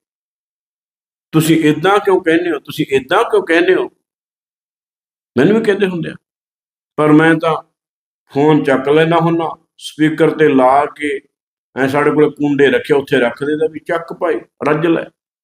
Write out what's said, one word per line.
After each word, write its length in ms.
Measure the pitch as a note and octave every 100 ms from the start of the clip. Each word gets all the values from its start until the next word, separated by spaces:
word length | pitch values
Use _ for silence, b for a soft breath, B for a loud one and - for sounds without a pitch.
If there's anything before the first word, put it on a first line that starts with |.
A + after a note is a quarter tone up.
| _ _ _ _ _ _ _ _ _ _ _ _ _
"ਤੁਸੀਂ 320 | D#3+ D#3 D#3+
ਏਦਾਂ 340 | D3+ D3 F#3 G3+
ਕਿਉਂ 260 | G3 F#3
ਕਹਿੰਦੇ 260 | F3 E3 F3
ਹੋ, 80 | D3
ਤੁਸੀਂ 280 | - C#3+ D3
ਏਦਾਂ 320 | C3+ B2+ F#3
ਕਿਉਂ 220 | A#3 G#3 F3
ਕਹਿੰਦੇ 280 | E3 F3+
ਹੋ?" 140 | F3 B2 _ _ _ _ _ _ _ _ _ _ _ _ _ _ A#2+
ਮੈਨੂੰ 200 | D#3+ A3
ਵੀ 60 |
ਕਹਿੰਦੇ 220 | G#3 G3 F#3+
ਹੁੰਦੇ 240 | F3 -
ਆ, 40 | - _ _ _ _ _ _ _ -
ਪਰ 160 | D3+
ਮੈਂ 220 | D3+ D#3+
ਤਾਂ 280 | D#3+ E3 - - _ _ _ _ _ _
ਫੋਨ 300 | C#3 D3+ D3+
ਚੱਕ 240 | C3+ B2+ C3+
ਲੈਂਦਾ 280 | D3+ D#3+ E3+
ਹੁੰਦਾ, 500 | E3 E3 D#3 - _ _
ਸਪੀਕਰ 520 | - - D3+ D3+ D#3
ਤੇ 180 | C#3 D3+
ਲਾ 380 | C3+ B2+ C#3 D3
ਕੇ, 340 | - D3 C3+ _ _ _ _ _ A#2
ਐਂ 120 | C3+
ਸਾਡੇ 220 | D3 D3
ਕੋਲੇ 200 | D3 D3
ਕੁੰਡੇ 400 | D3 D3 C#3 C#3
ਰੱਖੇ, 240 | A#2+ -
ਉੱਥੇ 260 | C#3 C3+ C3+
ਰੱਖ 240 | A#2+ -
ਦੇਈਦਾ 240 | D3 D3+ D#3
ਵੀ, 80 | D#3
"ਚੱਕ 320 | - E3+ E3+
ਭਾਈ, 280 | F3 F3 - - - C#3
ਰੱਜ 180 | D#3 E3+
ਲੈ, 180 | D#3+ - _ _ _